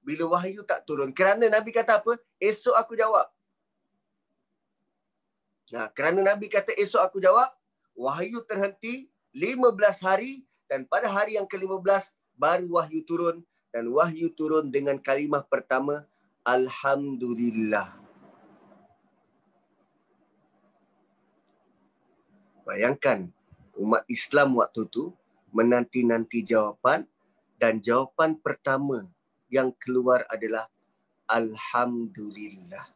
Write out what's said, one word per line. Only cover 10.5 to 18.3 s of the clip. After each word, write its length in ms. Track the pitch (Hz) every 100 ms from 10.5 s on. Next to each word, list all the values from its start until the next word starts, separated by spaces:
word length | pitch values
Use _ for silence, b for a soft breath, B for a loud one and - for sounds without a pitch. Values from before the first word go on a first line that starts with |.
| _ _
dan 160 | 135
pada 240 | 131 190 226
hari 320 | 196 214 214
yang 80 | 196
kelima 320 | 196 185 190
belas 320 | 180 196 - _ _ _
baru 420 | 147 180 180 170
wahyu 240 | 156 156
turun 400 | 156 170 170 170 - _ _
dan 220 | 117 117
wahyu 400 | 135 165 160 165
turun 400 | - 156 156 147
dengan 240 | 135 143 139
kalimah 480 | - 139 147 147
pertama, 640 | - 131 - 131 143 147 147 _ _ _ 120
"Alhamdulillah." 1500 | 127 127 123 139 139 143 127 123 117 120 110 107 104 95 - - _ -